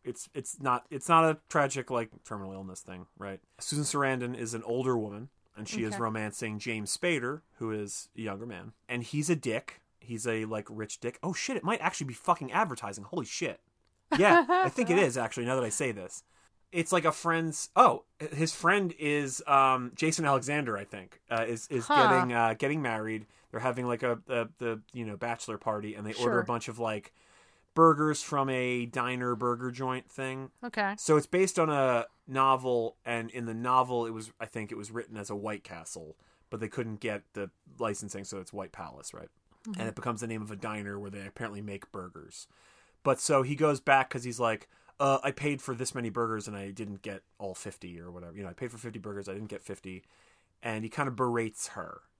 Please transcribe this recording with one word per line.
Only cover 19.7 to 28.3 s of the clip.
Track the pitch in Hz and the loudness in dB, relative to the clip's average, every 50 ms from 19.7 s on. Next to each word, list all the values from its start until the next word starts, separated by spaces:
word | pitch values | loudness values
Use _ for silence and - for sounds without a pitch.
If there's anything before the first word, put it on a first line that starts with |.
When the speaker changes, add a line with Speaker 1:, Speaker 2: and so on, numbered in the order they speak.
| 131 127 123 123 - | 6 2 0 -6 -4
Speaker 1:
Jason | - 156 160 156 - 160 | 0 0 2 2 2 4
Alexander, | 143 139 131 117 131 147 151 143 120 107 98 | 4 4 4 2 0 -2 0 0 0 -2 -4
I | 101 | -4
think, | - - 101 92 - - - _ _ | -8 -12 -14 -14 -16 -20 -20 _ _
uh, | 117 113 113 | -2 0 0
is, | 113 120 110 - - | 0 -2 -6 -6 -4
is | 143 123 117 | -4 -4 0
Speaker 2:
Huh. | - 294 285 240 214 | 4 6 6 8 8
Speaker 1:
getting, | 185 - - 123 | 8 6 4 4
uh, | 120 117 117 113 113 - | 4 4 4 4 4 2
getting | 143 139 147 160 | 0 0 0 0
married. | 143 120 113 107 110 110 110 110 107 _ _ _ _ _ | 0 -2 -2 -2 -2 -4 -4 -6 -8 _ _ _ _ _
They're | - 113 | -8 -2
having, | 117 131 120 127 123 | -2 -2 -2 0 0
like, | 123 120 117 | -2 0 0
a, | 131 123 120 117 - - | 2 0 0 0 -2 -4
a, | 131 120 113 110 - | -2 -2 -2 -4 -6
the, | _ 123 117 113 110 107 _ - | _ -4 -4 -4 -4 -10 _ -10
you | 120 117 | -10 -8
know, | 110 104 92 | -8 -6 -6
bachelor | - 107 117 - - - 110 101 | -4 -4 -4 -6 -6 -8 -8 -4
party, | - 113 107 104 104 107 107 | -2 -2 -2 -2 -4 -6 -8
and | 107 104 | -8 -8
they | 107 110 | -8 -2
order | 117 120 120 110 120 | 0 2 4 4 2
a | |
Speaker 2:
Sure. | 113 | 2
Speaker 1:
bunch | 107 120 113 - - | 2 -2 -2 -2 -6
of, | 113 117 | -6 -4
like, | 117 113 107 104 - - _ _ _ _ _ - - _ _ _ _ _ _ | -2 -2 -2 -4 -8 -12 _ _ _ _ _ -20 -20 _ _ _ _ _ _
burgers | 160 165 165 156 143 156 156 147 - | 10 10 10 10 8 4 2 2 -2
from | - - | -4 -2